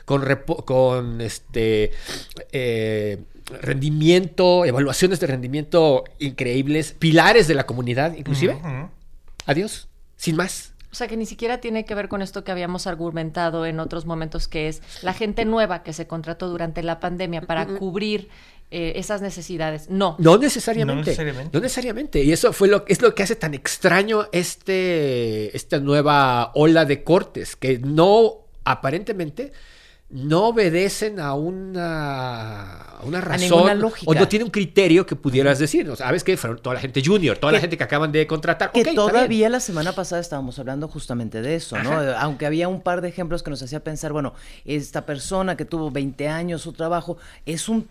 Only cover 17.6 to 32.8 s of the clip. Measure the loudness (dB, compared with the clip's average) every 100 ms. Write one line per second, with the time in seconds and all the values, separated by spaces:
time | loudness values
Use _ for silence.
17.6 | -4 -6 -6 -4 -2 -4 -6 -20 -20 -20
18.6 | -12 -6 -6 -6 -6 -6 -6 -10 -10 -6
19.6 | -6 -6 -4 0 0 4 8 8 6 0
20.6 | -2 0 0 0 -2 -4 -4 -6 -4 -2
21.6 | -2 -4 -6 -6 -2 2 4 4 2 4
22.6 | 4 4 2 4 4 4 0 -2 -4 -4
23.6 | -6 0 4 4 2 0 0 -2 -4 -6
24.6 | -4 -2 0 0 0 0 -2 -4 -6 -8
25.6 | -4 -2 2 4 6 6 6 2 2 4
26.6 | 6 6 4 0 2 2 2 -8 -10 -4
27.6 | -2 0 0 4 6 8 6 2 -16 -6
28.6 | -2 -2 -2 -4 -4 -6 -8 -8 -12 -14
29.6 | -20 -20 -20 _ -16 -8 0 2 2 4
30.6 | 2 2 0 -2 -6 -4 -4 -4 -4 -6
31.6 | -8 -6 -4 -4 -4 -4 -6 -6 -10 -10
32.6 | -14 -16